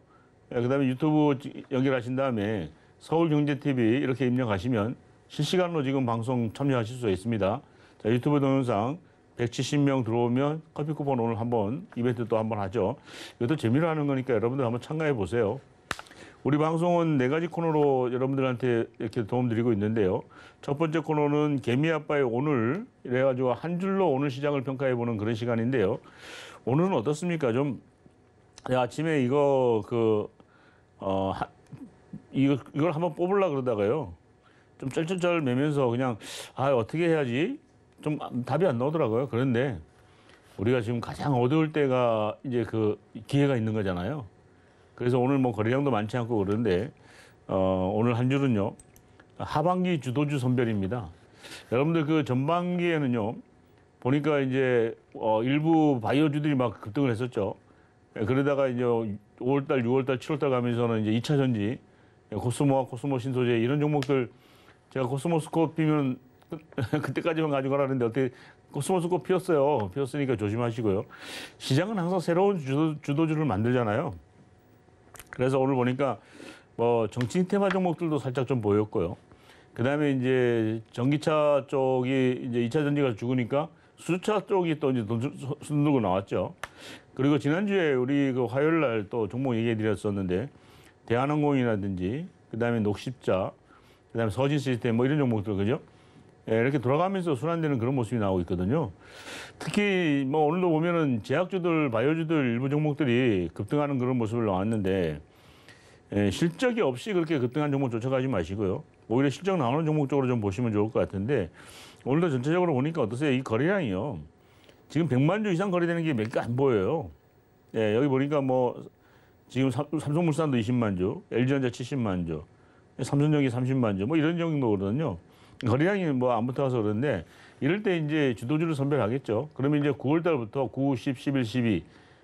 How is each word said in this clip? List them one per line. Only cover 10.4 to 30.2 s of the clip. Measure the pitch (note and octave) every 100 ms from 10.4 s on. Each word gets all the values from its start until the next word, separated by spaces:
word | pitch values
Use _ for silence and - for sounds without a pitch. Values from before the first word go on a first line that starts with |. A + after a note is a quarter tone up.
| C#3+ D#3+ -
커피 | - D3+
쿠폰 | D3 C#3+ C3
오늘 | A#2 A2
한번 | A#2 A#2+ G2+ C#3+ F#3+ -
이벤트 | A#2+ A#2+ A2
또 | A2
한번 | A2 G#2+
하죠. | G2 G#2+ F#2+ - - - - -
이것도 | A#2+ D#3
재미로 | A2+ B2+ E3
하는 | D#3 C#3+
거니까 | C3+ B2+
여러분들 | A2+ A#2 C#3 A#2+
한번 | A#2+
참가해 | - D#3 D#3
보세요. | B2+ F#2 A#2+ G#2 C3 - _ - - - - - - B2+
우리 | D3
방송은 | D#3 E3 F3 F3 E3 D3
네 | B2
가지 | D3+ E3+
코너로 | E3+ E3 D#3 C#3+ C3 B2
여러분들한테 | B2 C3 C3+ C3 A#2+ B2+ A#2 - -
이렇게 | A#2 B2+ G#2+
도움 | B2 B2
드리고 | A2 A#2+
있는데요. | G#2+ G#2 A2+ F#2+ G#2+ - - - -
첫 | - C#3
번째 | E3 D#3+
코너는 | D3 D3+ D3 D3 D3+ C#3
개미 | A#2 B2 D#3
아빠의 | D#3 D#3 D3
오늘, | C3 A#2 D3+ C3+ A2+ E3+ A#3+ _
이래가지고 | C3+ B2+ C3+ B2+ C3
한 | A#2+ D#3+ F3
줄로 | F#3+ G3 F3+
오늘 | C3+ C#3+
시장을 | B2 D3 C#3+
평가해 | C3 C3 C#3 B2
보는 | A#2 A2+
그런 | G#2 A2+
시간인데요. | A#2+ A#2 A#2 C3 G2 B2 - - - - - -
오늘은 | - C#3 F#3
어떻습니까? | F3 B2+ D3+ F3+ E3+ C3+
좀, | A2+ C#3+ G#2 - _ - _ _ _ _ - -
야, | B2+
아침에 | B2 - E3 D3+
이거 | B2 C#3+ C#3+ C3+ B2 A2+ G2
그, | A#2 A2+ G#2+